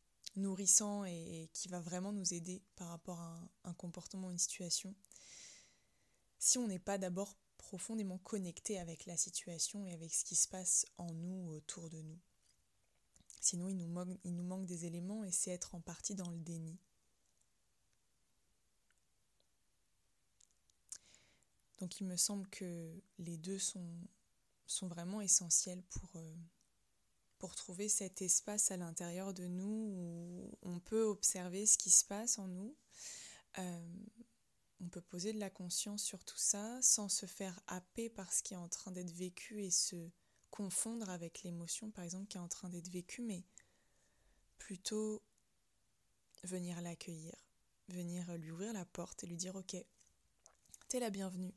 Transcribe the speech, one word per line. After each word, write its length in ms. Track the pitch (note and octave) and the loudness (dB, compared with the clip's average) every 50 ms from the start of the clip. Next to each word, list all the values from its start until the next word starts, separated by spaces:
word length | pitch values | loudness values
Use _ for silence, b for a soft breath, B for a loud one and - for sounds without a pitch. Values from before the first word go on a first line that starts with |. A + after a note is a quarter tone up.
| _ _ _ _ - - - | _ _ _ _ -10 -6 -2
nourrissant 680 | F#3+ G3 G3 F#3+ F#3+ G3+ F3+ - - G#3+ G#3 G3+ G3+ G3 | 0 0 0 0 4 8 10 10 10 8 6 0 -2 -2
et, 380 | F#3 F3 E3 E3 E3+ E3+ D#3+ | -2 -4 -6 -6 -6 -6 -8
et 60 | D#3+ D#3+ | -8 -6
qui 160 | - - - F3+ | -6 -6 -6 -4
va 120 | F3+ F3 | -4 -4
vraiment 320 | D#3+ E3+ F3 F3+ F#3 G3+ | -4 -2 -2 -2 -2 0
nous 220 | G#3 G3+ F#3 E3+ F3+ | 0 0 2 2 0
aider 280 | E3+ E3+ F#3 F#3 F#3+ - _ - | 0 -2 -4 -6 -8 -8 _ -14
par 120 | - F3+ E3+ | -12 -10 -10
rapport 300 | E3+ E3 - F#3+ F3 E3+ | -10 -10 -8 -8 -8 -8
à 160 | E3+ E3 E3 | -8 -10 -10
un, 140 | E3 F3 - - _ - | -12 -12 -14 -16 _ -8
un 100 | F3 F3 | -8 -6
comportement, 560 | - - F3 - F3 E3 - - F#3+ F#3+ F#3 | -6 -6 -6 -6 -6 -8 -8 -6 -4 -4 -2
une 80 | F3+ F3 | 2 4
situation, 560 | - - - - F#3 E3+ - - - F#3+ G3+ - - - B B B B B B B B B B B B B B B B B B B B B B B B _ - | 4 4 2 0 -2 0 0 0 0 -2 -10 -12 -14 -18 B B B B B B B B B B B B B B B B B B B B B B B B _ 4
si 200 | - - - B3+ | 6 6 8 6
on 100 | A#3+ G#3+ | 6 2
n'est 100 | F#3+ F3+ | 0 -2
pas 200 | - G3 G3 F#3+ | 0 0 0 0
d'abord 380 | F#3+ F3+ F3 F#3+ G3+ G3+ - - _ _ _ | 2 0 0 0 -2 -2 -4 -14 _ _ _
profondément 640 | - - - - F3 - - A3+ A3 G#3 F#3+ F3+ F#3 | -18 -14 -10 -8 -6 -4 -2 -2 0 0 -2 -2 -6
connecté 600 | - - - G3+ F#3 F3 E3+ - - - G#3 F#3 | -6 -2 -2 -2 -2 -2 -4 -4 -4 -2 -2 -2
avec 280 | F3 E3 E3 - - | -2 -6 -8 -10 -8
la 100 | F3+ E3+ | -4 0
situation 720 | D#3+ - F3+ - - - F3+ E3+ D#3+ - - - G3+ G3 | 0 0 0 0 -6 -6 -4 -2 0 0 0 0 -2 -6
et 60 | F#3 | -6
avec 220 | F3 D#3+ E3 D#3+ - | -6 -8 -6 -2 0
ce 100 | - - | 0 0
qui 120 | - - | 4 6
se 100 | - - | 6 6
passe 400 | - - F#3 F3+ - - - - - - - | 6 4 0 4 6 6 6 6 4 0 -6
en 140 | F3 E3+ | -6 -4
nous, 380 | E3 D#3+ E3+ F3+ F#3 F#3 F3+ E3 | -4 -2 -2 -2 -2 -4 -4 -6
autour 400 | D#3 D3+ - - - F3 E3 D#3+ | -6 -8 -8 -8 -10 -8 -8 -10
de 100 | E3 D#3+ | -10 -10
nous. 180 | D#3 D#3 D#3 F3 - _ _ _ _ - - _ _ _ _ _ _ _ _ _ _ _ - - - - - - | -10 -10 -12 -14 -16 _ _ _ _ -20 -20 _ _ _ _ _ _ _ _ _ _ _ -20 -20 -20 -18 -4 0
Sinon, 280 | - - - F3 F3 F#3+ | 2 2 2 2 0 -2
il 80 | G3 | -2
nous 120 | F#3 E3+ E3 | -2 -2 -2
manque, 300 | E3+ F3 F3+ F3+ F3+ F3+ - | -2 -4 -4 -4 -6 -6 -4
il 100 | F3+ F3 | -4 -4
nous 100 | F3 F3 | -2 -2
manque 220 | F3+ F#3 F#3+ F#3+ | -2 -2 -4 -4
des 200 | F3 F3+ E3 E3+ | -4 -4 -4 -4
éléments 380 | E3+ E3 F3 F3 F#3+ G#3 A3 G#3+ | -4 -4 -4 -4 -4 -4 -4 -2
et 80 | F#3 | 0
c'est 180 | F3 - - G3 | 2 2 2 0
être 240 | F3+ F3 - - - | -2 -4 -6 -6 -8
en 60 | E3+ | -10
partie 340 | E3 - E3 - - - G3+ | -8 -10 -8 -4 -4 -4 -2
dans 160 | F#3+ F3+ F3 | -2 -4 -4
le 80 | E3+ E3+ | -4 -6
déni. 400 | D#3+ E3+ E3+ E3 D#3+ D#3+ E3 F#3+ - _ _ _ _ _ _ _ _ _ _ _ _ _ _ _ _ _ _ _ _ _ _ _ _ _ _ _ _ _ _ _ _ _ _ _ _ _ _ _ _ _ _ _ _ _ _ _ _ _ _ _ _ _ _ _ _ _ _ _ _ _ _ _ _ _ _ _ _ _ _ - - - _ _ _ _ - _ _ - - B B B B B B B B B B B B _ _ _ - - | -6 -6 -6 -6 -6 -8 -8 -12 -14 _ _ _ _ _ _ _ _ _ _ _ _ _ _ _ _ _ _ _ _ _ _ _ _ _ _ _ _ _ _ _ _ _ _ _ _ _ _ _ _ _ _ _ _ _ _ _ _ _ _ _ _ _ _ _ _ _ _ _ _ _ _ _ _ _ _ _ _ _ _ -20 -20 -20 _ _ _ _ -20 _ _ -14 -14 B B B B B B B B B B B B _ _ _ -10 -8
Donc 220 | F#3+ F3 - - | -6 -6 -4 -2
il 60 | G3+ | -2
me 100 | F#3 F3+ | 0 2
semble 320 | F3 - - G#3 G3+ F#3+ F#3+ | 4 4 4 2 0 -6 -6
que 540 | - - F#3+ F3+ F3 E3+ E3 D#3+ E3 F#3 - - _ - | -8 -6 -6 -6 -6 -6 -8 -8 -10 -12 -14 -14 _ -8
les 180 | E3+ E3+ E3+ | -6 -6 -4
deux 220 | D#3+ D#3+ F#3 G3 G3 | -4 -4 -2 -2 0
sont, 420 | - - - F#3+ F3 E3+ E3+ E3+ F3 - - _ _ _ _ _ _ _ _ _ _ | 0 -2 -2 -4 -6 -8 -8 -8 -10 -12 -14 _ _ _ _ _ _ _ _ _ _
sont 220 | - - - G3 F3+ | -4 -2 -2 -2 -2
vraiment 320 | E3+ E3+ E3+ F3+ G3 G#3+ | -4 -4 -4 -2 -2 2
essentiels 640 | G3+ F#3 - - F3+ E3 D#3+ - - F#3 F3+ F3+ | 6 8 8 8 8 8 6 6 6 4 -2 -6
pour... 280 | F3+ - - - - - - | -6 -6 -6 -6 -6 -6 -8
Euh, 180 | E3 D#3+ D#3+ D#3+ E3+ E3 E3+ - _ _ _ _ _ _ _ _ _ _ _ _ _ _ _ _ - | -10 -10 -10 -10 -12 -12 -14 -16 _ _ _ _ _ _ _ _ _ _ _ _ _ _ _ _ -10
pour 160 | - F3+ - | -8 -8 -6
trouver 340 | - - - F3+ F3+ G#3 G#3 | -6 -8 -6 -4 0 2 4
cet 340 | - - G3+ F#3 F#3 - | 4 4 4 0 -4 0
espace 480 | F#3+ F3 - - - - G#3 G#3 - - | 4 6 6 6 4 2 4 4 4 4
à 80 | F#3+ F3+ | 4 2
l'intérieur 560 | F3+ E3 E3 - F3 E3+ E3+ F#3 F#3+ G3 F#3 | -2 -2 -4 -4 -2 -2 -2 -2 -2 -4 -4
de 120 | F#3 F3+ | -4 -4
nous 460 | F3+ F3+ F3+ F#3+ G#3 G#3+ A3 A3 G#3+ G3 | -2 -2 -2 0 0 0 0 0 -2 -2
où 640 | F#3 F3 E3+ E3+ E3+ E3+ F3 F3 F3+ F#3+ - - - | -2 -4 -4 -4 -6 -6 -8 -8 -8 -8 -10 -10 -8
on 180 | - F#3 F3 F3 | -6 -4 -4 -4
peut 220 | F3+ - A3 A3 | -2 2 4 4
observer 640 | A3+ G#3+ G3+ - - - - F#3 F3+ F3+ F3 G3 G#3+ | 4 4 4 4 4 4 4 4 -2 -4 -2 2 6
ce 100 | G#3+ - | 8 8
qui 140 | - - F#3+ | 8 10 12
se 140 | - - - | 12 12 12
passe 340 | - G3+ G#3 A3+ A#3+ - G#3+ | 10 4 0 2 2 2 2
en 100 | F#3+ F#3 | 0 -4
nous. 260 | F3+ F3+ G3 A#3 D#4 - _ B B B B B B B B B B B B B - G3 | -6 -6 -6 -8 -10 -12 _ B B B B B B B B B B B B B -8 -6
Euh, 360 | F#3 F3+ F3 E3+ E3+ E3+ F3 F#3+ F#3+ - - A3+ A#3+ - _ _ _ _ _ _ _ _ _ - | -4 -4 -4 -6 -8 -10 -10 -10 -12 -12 -14 -18 -20 -20 _ _ _ _ _ _ _ _ _ -8
on 80 | F#3 F3 | -8 -6
peut 140 | - F3 | -6 -8
poser 300 | E3+ - - F3 F3 G#3+ | -10 -6 -4 -2 -2 0
de 60 | A3 G#3+ | 0 -2
la 120 | G3+ F#3+ | -2 -4
conscience 520 | F#3+ - F3+ F3 - - - G#3 G#3 G#3 | -4 -6 -6 -2 0 0 -2 -2 -2 -2
sur 220 | - - - F#3+ - | -2 -4 -4 -6 -10
tout 140 | - - - | -8 -2 2
ça 420 | - - - G3+ G#3 A3+ A#3+ C4 | 4 4 4 2 0 -6 0 6
sans 260 | B3+ - - A3 G#3 G3 | 8 8 8 8 6 4
se 180 | - - G3 | 2 2 2
faire 340 | F3+ - - G3 F#3+ F3 F#3 - | -2 -4 -4 -4 -4 -4 -6 -6
happer 420 | - F#3 F#3 - - - - A3+ A3+ | -6 -6 -6 -6 -6 -2 -2 -2 -2
par 240 | A3+ - F#3+ - | -2 -6 -4 0
ce 100 | - - | 2 2
qui 120 | - - G3+ | 2 0 -4
est 40 | F3+ | -6
en 100 | E3+ E3+ | -6 -6
train 220 | - - - F#3+ | -6 -6 -6 -6
d'être 220 | F#3 F3+ F3+ F3 | -6 -4 -4 -4
vécu 500 | E3 F3 F#3 F3+ F3+ - - - G#3+ G#3 | -4 -4 -4 -4 -4 -6 -10 -8 -6 -4
et 80 | G3+ F#3 | 0 4
se 400 | - - - - F3+ F3 E3 E3+ - b b b b b b b | 4 4 4 4 0 -4 -8 -8 -12 b b b b b b b
confondre 600 | - - G3+ F#3+ - - - A3+ A#3 A#3 A3 G3 | -6 -4 -2 0 0 0 0 0 0 -2 -2 -4
avec 320 | F3+ E3+ E3+ E3+ - - | -4 -4 -6 -8 -8 -8
l'émotion, 480 | - F3+ E3+ E3+ E3+ E3 - - A3 G#3+ | -8 -6 -6 -6 -4 -4 -4 -4 -4 -6
par 140 | - - F3 | -8 -6 -6
exemple, 220 | E3+ F3 F#3 G3 | -6 -6 -6 -6
qui 120 | - - F#3 | -6 -8 -8
est 20 | |
en 80 | F3 E3+ | -6 -6
train 220 | - - - F3+ | -6 -6 -6 -6
d'être 180 | F3 F3 E3 F#3 | -6 -6 -6 -4
vécue, 340 | F3 F3+ F3 - - - | -6 -6 -6 -6 -6 -6
mais 220 | A#3+ A#3 G3 F3 F#3 b b b b b b b b b b b b b b b b b b b b b b - | -4 -2 -4 -4 -6 b b b b b b b b b b b b b b b b b b b b b b -16
plutôt 640 | - - G3 F3+ - - G#3+ G#3+ A3 G#3+ G#3+ G#3+ - _ _ _ _ _ _ _ _ _ _ _ _ _ _ _ _ _ _ _ _ _ - - - | -12 -10 -8 -6 -4 -2 0 0 0 0 -2 -4 -6 _ _ _ _ _ _ _ _ _ _ _ _ _ _ _ _ _ _ _ _ _ -16 -12 -8
venir 360 | F3+ F#3 F3+ F3 F3 F3 E3+ | -4 -4 -4 -2 -4 -4 -4
l'accueillir, 540 | F3 F3 E3+ - - - E3 D#3+ D#3+ E3 - - - _ _ _ _ _ _ _ _ - | -6 -6 -8 -8 -8 -10 -10 -8 -10 -12 -12 -14 -18 _ _ _ _ _ _ _ _ -10
venir 480 | F3+ F3+ F3 E3+ F3 F3+ F3 F3+ F3 E3 | -6 -4 -4 -2 -2 -2 -2 -4 -4 -6
lui 120 | D#3 D#3 | -6 -6
ouvrir 220 | E3 E3+ G3 A3+ | -6 -4 -4 -4
la 140 | A3+ G3 F3 | -4 -4 -6
porte 380 | - - - E3+ - - - - | -6 -6 -6 -6 -6 -6 -10 -8
et 20 | |
lui 100 | E3+ E3+ | -6 -4
dire : « 180 | E3 F#3 F#3 F#3 | -4 -4 -4 -6
Ok, 200 | F#3+ F#3 - - F3+ - - _ - - - _ _ _ _ _ _ - - - - - - - - - - | -8 -8 -6 -8 -8 -8 -10 _ -20 -20 -20 _ _ _ _ _ _ -20 -20 -20 -20 -20 -14 -14 -10 -6 -2
t'es 120 | - B3+ | 0 0
la 100 | A#3+ A3 | 0 0
bienvenue 420 | G3 G3 F#3+ F#3 F#3 F3+ F#3 F#3 - | 0 0 -2 -2 -2 -2 -4 -4 -6